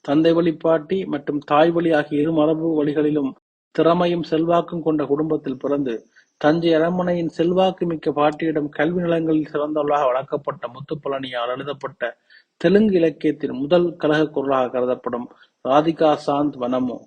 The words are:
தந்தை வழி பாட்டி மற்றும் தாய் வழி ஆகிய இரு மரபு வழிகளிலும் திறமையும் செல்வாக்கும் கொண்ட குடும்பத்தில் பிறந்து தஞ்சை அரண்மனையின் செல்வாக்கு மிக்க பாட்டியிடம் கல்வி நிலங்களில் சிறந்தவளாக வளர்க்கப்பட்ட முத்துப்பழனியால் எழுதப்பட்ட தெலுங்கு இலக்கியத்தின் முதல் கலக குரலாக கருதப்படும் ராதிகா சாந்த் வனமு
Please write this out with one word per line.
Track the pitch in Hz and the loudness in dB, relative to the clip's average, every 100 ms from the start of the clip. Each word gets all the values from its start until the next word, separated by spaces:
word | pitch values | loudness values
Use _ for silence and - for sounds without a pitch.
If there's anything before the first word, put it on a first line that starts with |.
தந்தை | - 147 165 | 0 2 4
வழி | 165 170 | 4 2
பாட்டி | 156 165 160 151 190 185 | 0 0 0 0 -4 -2
மற்றும் | 151 151 143 | -6 -4 -6
தாய் | - 147 170 | 2 4 4
வழி | 170 170 | 4 2
ஆகிய | 151 147 147 | 0 0 -2
இரு | 151 | 0
மரபு | 165 151 160 165 | 2 2 2 0
வழிகளிலும் | 151 147 147 151 151 135 - _ _ _ | 0 0 0 0 0 -2 -6 _ _ _
திறமையும் | - 160 175 175 175 | 2 2 4 2 -2
செல்வாக்கும் | 156 160 165 170 165 175 | -2 -2 2 2 0 -4
கொண்ட | 156 156 139 | -2 -2 0
குடும்பத்தில் | 143 156 151 143 123 | 0 0 -2 -4 -6
பிறந்து | 135 143 135 110 _ _ _ _ | -2 -2 -2 -6 _ _ _ _
தஞ்சை | 151 165 170 | 2 2 2
அரண்மனையின் | 160 165 180 180 175 165 | 2 2 0 -2 -2 -4
செல்வாக்கு | - 170 185 190 180 175 | -2 0 2 0 0 -4
மிக்க | 160 160 | -2 -4
பாட்டியிடம் | 143 151 151 165 156 147 | 0 0 0 -4 -2 -4
கல்வி | - 151 180 | -2 -2 0
நிலங்களில் | 170 165 160 156 143 | 0 0 0 0 0
சிறந்தவளாக | 147 147 151 147 147 139 | -4 -4 -2 0 2 2
வளர்க்கப்பட்ட | 127 139 143 143 143 120 | 0 -4 -6 -6 -10 -12
முத்துப்பழனியால் | 127 139 151 143 135 131 123 120 | -14 -12 -8 -6 -6 -6 -6 -4
எழுதப்பட்ட | 127 139 135 135 - 117 - _ - _ _ | -6 -8 -8 -10 -8 -8 -8 _ -20 _ _
தெலுங்கு | 170 196 220 185 | 2 4 4 2
இலக்கியத்தின் | 165 151 156 147 135 | 0 0 -4 -2 -6
முதல் | 127 143 175 175 - | -6 0 2 2 -2
கலக | 151 156 151 | 0 2 0
குரலாக | 147 139 135 123 | -2 -2 0 0
கருதப்படும் | 123 123 123 123 120 123 - _ _ | -2 -2 -2 -4 -6 -8 -18 _ _
ராதிகா | 127 143 156 160 160 147 | 2 2 2 2 2 2
சாந்த் | - 143 147 131 | -2 0 -2 -2
வனமு | 123 127 127 113 | -2 -2 -2 -6